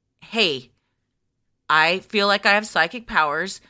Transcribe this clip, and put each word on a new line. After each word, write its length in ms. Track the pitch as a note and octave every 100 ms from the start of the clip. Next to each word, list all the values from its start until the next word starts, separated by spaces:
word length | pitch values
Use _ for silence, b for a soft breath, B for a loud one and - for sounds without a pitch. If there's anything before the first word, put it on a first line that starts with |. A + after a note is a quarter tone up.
| _ _
"Hey, 500 | - A3+ F#3+ C3+ C3 _ _ _ _ _ _ _ _ _ -
I 320 | D3+ D#3+ F#3
feel 260 | F3+ G#3+ G3+
like 200 | G3+ G#3
I 60 |
have 140 | G3+ G#3+
psychic 400 | F3+ E3 B3 A#3
powers. 540 | G3+ D3+ D3+ F#3 - b